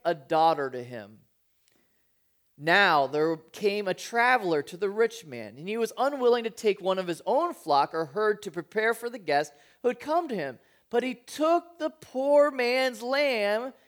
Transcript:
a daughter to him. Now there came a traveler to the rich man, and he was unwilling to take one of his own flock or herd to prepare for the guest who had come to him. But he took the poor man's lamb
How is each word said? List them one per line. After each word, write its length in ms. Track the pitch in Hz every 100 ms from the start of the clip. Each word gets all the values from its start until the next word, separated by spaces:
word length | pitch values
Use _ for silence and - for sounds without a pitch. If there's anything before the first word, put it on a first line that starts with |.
a 100 | 165
daughter 560 | 165 - 160 160 156 135
to 140 | 127
him. 360 | 123 120 101 110 _ _ _ _ _ _ _ _ _ _ _ _ _ -
Now 500 | 151 185 196 151 135
there 300 | 147 160 160
came 500 | - - 202 208 196
a 80 | 180
traveler 640 | - 233 247 254 190 156
to 140 | 139 175
the 120 | 196
rich 360 | 208 226 - 160
man, 300 | 120 107 120
and 100 | 175
he 100 | 226
was 160 | 220 -
unwilling 460 | 269 285 240 240
to 80 | 226
take 300 | - 220 190
one 180 | 180 190
of 80 | 175
his 140 | 170 -
own 280 | 262 349
flock 400 | - 160 143 147
or 120 | 160 156
herd 380 | 165 214 208
to 80 | 196
prepare 420 | 165 160 214 220
for 160 | 226 240
the 80 | 240
guest 360 | 160 143 - - _ _
who 60 | 247
had 120 | 247
come 280 | 285 330 330
to 80 | 208
him. 240 | 139 120 _ _ _
But 100 | 240
he 140 | 254 247
took 640 | - - 311 339 339 -
the 100 | 311
poor 640 | - - 254 277 294 294
man's 500 | 269 240 254 262 220
lamb 720 | 240 269 294 233 202 214 262 -